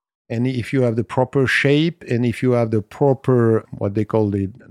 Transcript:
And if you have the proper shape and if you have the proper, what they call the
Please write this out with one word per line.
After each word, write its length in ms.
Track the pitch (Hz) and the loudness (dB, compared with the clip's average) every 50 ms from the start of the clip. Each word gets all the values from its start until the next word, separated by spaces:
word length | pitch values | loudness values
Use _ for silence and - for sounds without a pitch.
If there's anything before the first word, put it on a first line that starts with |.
| _ _ _ _ _ _ | _ _ _ _ _ _
And 160 | 120 113 120 | -4 -4 -2
if 280 | 131 131 123 107 - - | -2 -2 -4 -6 -2 -2
you 80 | 135 | 0
have 160 | 127 120 113 | 0 0 0
the 80 | 117 110 | -2 -4
proper 420 | - - 131 127 123 - 139 131 | -4 -2 -2 -2 0 0 -2 0
shape 560 | 120 - - - 139 143 147 160 170 160 - - - | 0 0 0 2 2 2 2 2 -2 -4 -6 -6 -4
and 160 | 123 117 123 | -2 0 0
if 180 | 120 110 - - | 0 -2 0 0
you 80 | 127 | 0
have 200 | 120 120 117 110 | 2 0 0 0
the 100 | 113 107 | -2 -4
proper, 840 | 104 - - - 147 139 131 - - - 127 123 117 113 113 107 - - | -4 -6 -2 0 2 2 2 0 0 2 2 4 4 4 2 2 -2 -6
what 220 | - - - 101 98 | -10 -6 -6 -4 -2
they 100 | 110 107 | -2 -4
call 260 | - - 110 107 101 | 0 0 0 0 0
the 180 | 101 101 98 95 - - - - | 0 -2 -4 -6 -8 -14 -18 -18